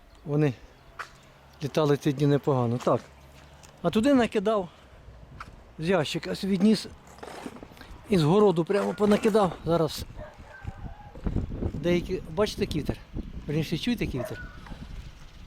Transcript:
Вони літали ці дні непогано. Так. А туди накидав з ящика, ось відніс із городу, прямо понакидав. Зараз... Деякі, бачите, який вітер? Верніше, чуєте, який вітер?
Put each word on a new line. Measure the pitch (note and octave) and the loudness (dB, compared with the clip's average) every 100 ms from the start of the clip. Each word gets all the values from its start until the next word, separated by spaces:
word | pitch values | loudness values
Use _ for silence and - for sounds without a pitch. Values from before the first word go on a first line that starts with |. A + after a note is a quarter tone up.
| - - - | -20 -14 -2
Вони | D3 D3+ A#2 - - - - - - - - - - | 2 2 0 -10 -20 -20 -18 -18 -20 -20 -20 -20 -10
літали | C#3 - D3+ C#3+ | -4 0 2 2
ці | D3+ | 0
дні | C3+ C#3+ | 2 4
непогано. | C#3+ - C3 A#2+ A#2+ | 4 2 2 2 0
Так. | - C3+ - - - - - - - - | 2 0 -2 -20 -20 -20 -20 -20 -20 -4
А | F3 | 0
туди | G#3+ A#3+ | 2 4
накидав | C4+ A3 A3 G3 A3 F3 - - - - - - - - - - - | 6 4 2 0 0 -2 -10 -20 -20 -20 -20 -20 -18 -18 -20 -18 -6
з | D#3+ | 0
ящика, | F#3+ C#3+ E3 F3+ | 2 2 -4 -6
ось | F3+ | -4
відніс | F#3+ G3 G#3 G#3+ - - - - - - - - - - - - - | 0 4 4 4 0 -14 -20 -18 -16 -14 -14 -16 -18 -20 -20 -18 0
із | G3 | 4
городу, | D3 G3 G#3 E3 D#3+ | 6 6 6 4 2
прямо | G3+ G3 | 0 0
понакидав. | F#3+ G#3 G#3 A3+ G#3 F#3+ - - | 2 4 4 4 4 4 0 0
Зараз... | E3 D#3+ - G3 - - - - - - - - - - - - - - - - | 2 2 -2 -10 -12 -16 -16 -20 -16 -14 -12 -12 -14 -18 -8 -4 -4 -4 -4 -4
Деякі, | - D#3 F3 E3 F#3 - | -2 0 0 0 -6 -6
бачите, | D#3+ G#3 - | -2 -2 -2
який | G3+ D#3+ | -4 -2
вітер? | C3 A2 - - - - - | -4 -6 -10 -12 -10 -10 -4
Верніше, | D3+ F#3 D#3 | -2 -2 -2
чуєте, | - A#3+ D#3+ | -2 -2 -2
який | C3+ | -4
вітер? | A#2 A2+ - - - - - - - - - - | -6 -8 -12 -16 -16 -14 -12 -12 -14 -16 -18 -18